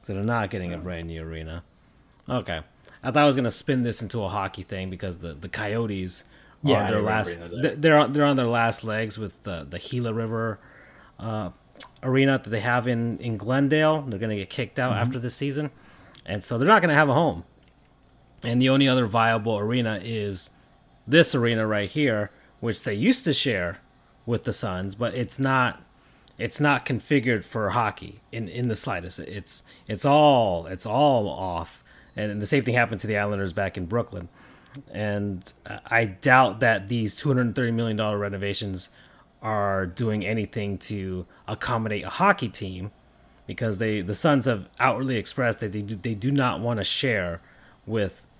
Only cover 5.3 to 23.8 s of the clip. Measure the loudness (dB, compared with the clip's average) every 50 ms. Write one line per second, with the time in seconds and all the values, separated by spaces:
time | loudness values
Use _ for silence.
5.3 | -12 -10 -12 -10 -8 -6 -4 -2 -2 -2 -2 -2 -4 -4 -4 -6 -8 -10 -12 -16
6.3 | -20 -20 -20 -20 -18 _ -2 -2 0 0 -2 -2 -2 -2 -2 0 -2 -2 -2 -4
7.3 | -6 -8 -10 -12 -8 -4 -4 -4 -2 2 4 6 6 6 6 4 2 2 2 4
8.3 | 4 2 2 2 2 2 2 2 0 -2 -6 -4 -4 -4 -4 -4 -6 -8 -8 -10
9.3 | -10 _ _ -8 -8 -8 -10 -10 -12 -12 -10 -6 -6 -4 -4 -2 -2 -4 -4 -4
10.3 | -4 -4 -4 -4 -6 -8 -12 -20 -20 -20 -20 -20 -20 -20 -20 -20 _ -10 -8 -6
11.3 | -6 -4 -6 -8 -10 _ _ _ _ -14 -14 -14 -14 -8 -2 2 4 6 6 6
12.3 | 4 2 -2 -4 -6 -2 0 2 2 2 2 0 0 0 0 -2 -4 -4 -6 -6
13.3 | -6 -4 -2 0 2 2 4 4 4 4 4 4 4 2 -2 -4 -6 -4 -2 -2
14.3 | -2 -4 -4 -6 -6 -6 -6 -4 -4 -2 -2 0 0 0 0 0 -2 -4 -4 -4
15.3 | -4 -2 -4 -2 -2 -4 -4 -6 -8 -14 -20 -20 -20 -20 -20 -20 -20 -18 -10 -6
16.3 | -6 -6 -4 -4 -2 2 6 8 8 8 8 6 6 6 6 6 4 4 4 2
17.3 | 0 -4 -10 _ _ _ _ _ _ _ _ _ _ _ _ _ _ _ _ _
18.3 | _ -10 -6 0 2 4 4 6 6 6 6 6 4 4 2 2 2 4 4 4
19.3 | 4 2 0 -2 -2 0 0 0 0 0 0 0 -2 -4 -6 -6 -6 -4 -4 -4
20.3 | -4 -4 -6 -6 -10 -20 _ _ _ _ _ _ _ _ _ 4 6 8 8 8
21.3 | 6 4 2 2 2 2 2 0 0 0 -2 -2 0 0 2 2 2 0 -2 -4
22.3 | -8 -20 _ _ _ _ -4 -4 -4 -2 -4 -4 -2 2 4 4 4 6 4 2
23.3 | 0 2 0 0 0 0 -2 -4 -6 -8